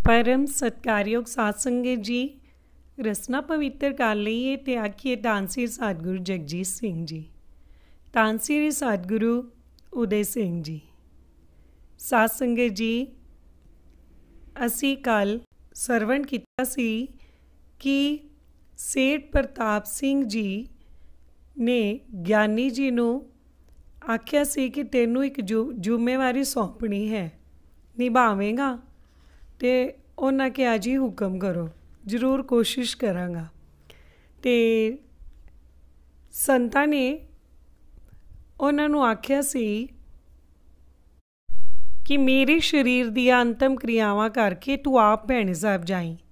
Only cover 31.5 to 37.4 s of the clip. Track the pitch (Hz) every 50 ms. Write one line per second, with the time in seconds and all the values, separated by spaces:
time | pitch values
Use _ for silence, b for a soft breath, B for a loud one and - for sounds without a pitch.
31.5 | 175 175 170 160 - - - - - - - 202 202 233 233 262 269 269 262 269
32.5 | 247 233 226 233 - 262 247 233 - - 254 214 180 180 180 180 175 170 160 165
33.5 | - - - - _ b b b b b b b b b b b b b - 254
34.5 | 247 240 233 226 226 226 220 220 247 285 _ - - _ - - - - - -
35.5 | - - _ - _ - - - _ - _ - _ - - - - - - -
36.5 | 269 262 240 233 220 277 285 302 302 285 262 247 294 311 - - - -